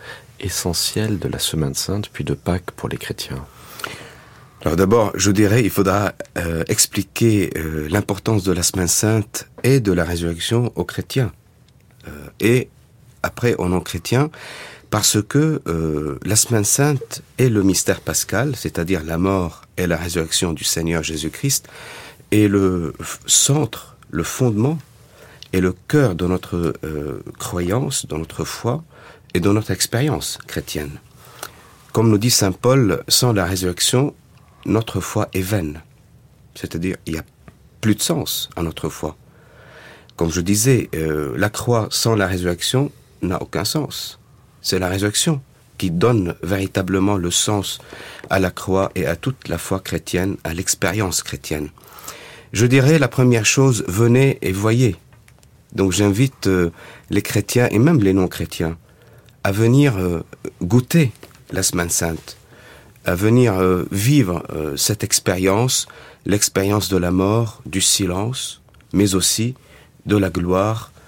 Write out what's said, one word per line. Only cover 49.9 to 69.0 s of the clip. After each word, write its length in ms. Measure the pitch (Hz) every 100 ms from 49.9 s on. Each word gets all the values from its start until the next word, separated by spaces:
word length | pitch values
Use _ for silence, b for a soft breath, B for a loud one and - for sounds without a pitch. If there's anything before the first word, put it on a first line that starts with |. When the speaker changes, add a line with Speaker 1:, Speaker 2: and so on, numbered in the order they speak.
| 85 - 90 95 -
Speaker 2:
à 100 | 78
l'expérience 680 | 82 95 - 95 98 98 80
chrétienne. 460 | - 71 - 76 73 - B B B B B B B
Je 140 | - 120
dirais 340 | 135 131 160
la 80 | 135
première 360 | - 127 120
chose, 400 | 107 - 135 113 -
venez 500 | 90 117 120 135 -
et 100 | -
voyez. 420 | 95 107 117 127 87 _ - - - - - _
Donc 180 | - 95
j'invite, 560 | 90 104 98 135 - -
euh, 240 | 92 87 85 B B B
les 120 | 98
chrétiens 440 | - 107 101 123 120
et 80 | 104
même 200 | 135 165
les 120 | 98
non-chrétiens 640 | 95 90 - 82 - 82 85 - b b b b b
à 80 | -
venir, 460 | 98 113 127 147 104
euh, 240 | 90 85 82 - - -
goûter 480 | 90 120 127 170 135 - - - -
la 140 | 90
Semaine 260 | 92 92 85
Sainte, 460 | - 85 82 - - _ B B B B B
à 120 | - 87
venir, 380 | 104 120 120
euh, 280 | 92 92 92 -
vivre, 540 | 101 110 147 101 85 -
euh, 220 | 76 78 71
cette 260 | - 107
expérience, 840 | 104 - - 92 92 98 127 - - B B B
l'expérience 640 | - 101 - - 98 104 90
de 100 | 95
la 120 | 87
mort, 520 | 90 95 110 113 - -
du 140 | 90
silence, 800 | - - 95 87 107 131 - - _ - _
mais 240 | 90